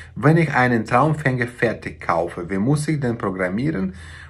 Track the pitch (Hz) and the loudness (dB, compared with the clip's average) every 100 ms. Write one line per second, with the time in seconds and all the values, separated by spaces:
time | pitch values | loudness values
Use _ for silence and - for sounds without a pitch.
0 | - - 135 170 160 127 127 117 104 127 | -14 0 4 4 4 2 4 2 2 2
1 | 151 151 139 127 120 - 117 98 98 - | 4 2 0 0 -2 -2 -2 -2 -8 -8
2 | - 82 85 - 87 95 113 147 151 151 | -2 0 0 -4 -4 0 2 2 0 -2
3 | 123 110 104 92 92 101 143 180 190 - | -2 -2 -4 -2 -2 -2 -2 -2 -4 -6
4 | - - | -16 -18